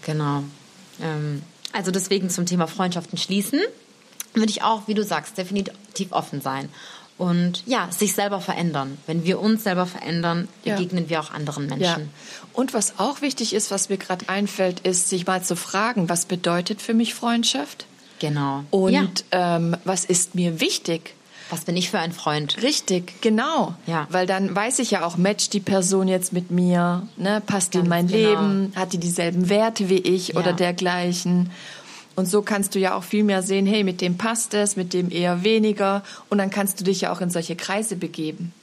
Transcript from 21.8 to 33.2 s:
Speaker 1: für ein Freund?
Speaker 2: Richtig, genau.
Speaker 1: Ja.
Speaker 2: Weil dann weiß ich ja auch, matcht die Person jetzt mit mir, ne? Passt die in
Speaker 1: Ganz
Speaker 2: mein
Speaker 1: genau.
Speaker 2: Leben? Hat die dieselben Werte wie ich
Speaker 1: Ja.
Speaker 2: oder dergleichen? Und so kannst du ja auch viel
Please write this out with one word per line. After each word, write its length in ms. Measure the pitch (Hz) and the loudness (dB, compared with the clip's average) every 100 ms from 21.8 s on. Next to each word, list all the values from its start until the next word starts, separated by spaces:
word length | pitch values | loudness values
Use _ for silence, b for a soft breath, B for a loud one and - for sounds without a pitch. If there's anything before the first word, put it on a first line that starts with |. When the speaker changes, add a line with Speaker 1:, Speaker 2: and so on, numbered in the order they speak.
| 175 | 0
Speaker 1:
für 100 | 202 | -2
ein 140 | 165 | -2
Freund? 480 | 170 - 151 147 - | -4 -2 -2 -2 0
Speaker 2:
Richtig, 600 | 233 302 - 185 180 - | 0 0 0 -2 -2 -2
genau. 520 | 226 220 269 320 208 175 - | 2 2 2 0 0 -4 -4
Speaker 1:
Ja. 220 | 165 151 | -4 0
Speaker 2:
Weil 160 | 180 180 | 0 2
dann 300 | 190 196 185 | 2 0 0
weiß 240 | 220 - | 0 0
ich 120 | 240 | 0
ja 120 | 190 | 2
auch, 140 | 165 170 | 0 2
matcht 340 | 185 208 - | 2 2 0
die 60 | 202 | -2
Person 480 | 196 196 180 190 190 | 2 2 4 2 4
jetzt 240 | 185 185 | 2 0
mit 180 | 180 180 | -4 0
mir, 580 | 175 180 175 175 175 190 - | 2 4 4 4 0 -4 -4
ne? 240 | 185 208 208 | 0 0 0
Passt 280 | 202 185 | 0 2
die 60 | 185 | 2
in 100 | 175 | 4
Speaker 1:
Ganz 0 | |
Speaker 2:
mein 180 | 170 180 | 4 4
Speaker 1:
genau. 220 | 214 214 | 4 6
Speaker 2:
Leben? 440 | 208 202 196 190 190 | 6 4 2 0 -2
Hat 180 | 185 | -2
die 60 | 180 | -2
dieselben 500 | 175 175 170 175 180 | -2 0 0 2 4
Werte 400 | 202 226 226 190 | 4 2 2 2
wie 80 | 190 | 2
ich 320 | 185 180 180 | 4 0 0
Speaker 1:
Ja. 60 | - | 0
Speaker 2:
oder 140 | 180 | 2
dergleichen? 960 | 175 180 175 180 180 175 180 175 175 175 180 B B B B B - | 2 0 0 0 0 0 0 2 2 2 -4 B B B B B -2
Und 140 | 185 | 2
so 120 | 208 | 2
kannst 340 | 208 208 196 196 | 2 0 0 0
du 40 | |
ja 140 | 185 | 0
auch 100 | 196 | 0
viel 200 | 180 208 | 0 2